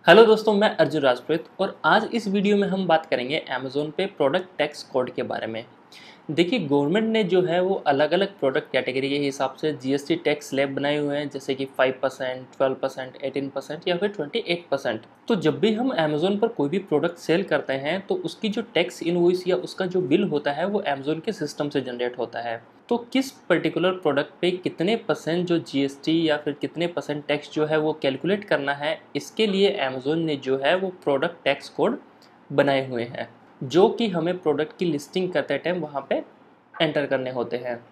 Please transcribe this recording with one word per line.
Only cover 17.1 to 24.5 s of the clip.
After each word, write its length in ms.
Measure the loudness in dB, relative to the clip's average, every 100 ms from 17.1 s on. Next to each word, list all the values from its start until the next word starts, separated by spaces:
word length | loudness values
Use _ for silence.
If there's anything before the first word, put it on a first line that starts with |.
| -4
sale 260 | 0 0
करते 300 | 2 -2 0
हैं 340 | -4 -2 -4 -4
तो 80 |
उसकी 340 | -4 -4 -4 -4
जो 140 | -4
tax 400 | -2 0 0 -2
invoice 460 | -2 2 4 2 0
या 80 | -2
उसका 300 | -2 -6 -2
जो 140 | -2
बिल 240 | 2 2
होता 280 | 2 0 -2
है 140 | -2 -2
वो 160 | -2 -2
Amazon 360 | -2 -2 -4
के 80 | -4
system 360 | -6 -6 -4 -2
से 120 | -2
जनरेट 380 | -4 -4 -4 -4
होता 220 | -6 -6
है। 360 | -6 -8 -12 -20 -4
तो 80 | -4
किस 340 | 0 -2 -2
particular 600 | -10 0 2 2 0 0
product 400 | 2 0 0 -2 -2
पे 100 | -2